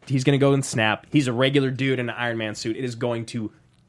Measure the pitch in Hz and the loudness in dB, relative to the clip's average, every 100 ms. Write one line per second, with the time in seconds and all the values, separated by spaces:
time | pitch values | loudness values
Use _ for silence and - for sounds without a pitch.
0 | - 135 139 139 139 139 - 120 110 101 | -4 0 2 4 4 4 0 0 2 0
1 | - 151 127 117 131 143 135 127 135 127 | 0 0 2 2 2 2 0 -2 -2 -2
2 | 117 113 120 113 110 107 117 110 127 117 | -4 -4 -4 -4 -6 -6 -6 -4 -6 -4
3 | 123 117 113 120 110 - _ _ | -4 -4 -6 -6 -8 -10 _ _